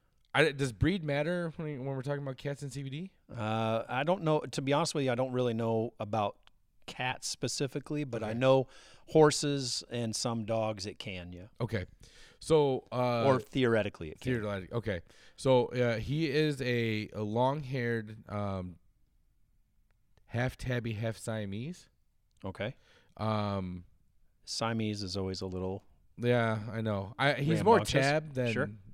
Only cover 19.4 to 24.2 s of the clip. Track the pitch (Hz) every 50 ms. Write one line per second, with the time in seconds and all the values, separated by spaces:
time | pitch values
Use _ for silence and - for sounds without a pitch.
19.4 | _ _ _ _ _ _ _ _ _ _ _ _ _ _ _ _ _ - - 117
20.4 | 123 131 - - - 127 123 120 110 117 107 101 117 117 110 - - 117 110 110
21.4 | 104 98 98 107 127 165 180 - - _ _ _ _ _ _ _ _ _ _ -
22.4 | - 95 - - 101 120 - _ _ _ - _ _ _ - - 107 110 110 107
23.4 | 104 101 101 98 92 90 90 90 - - - _ _ _ _ _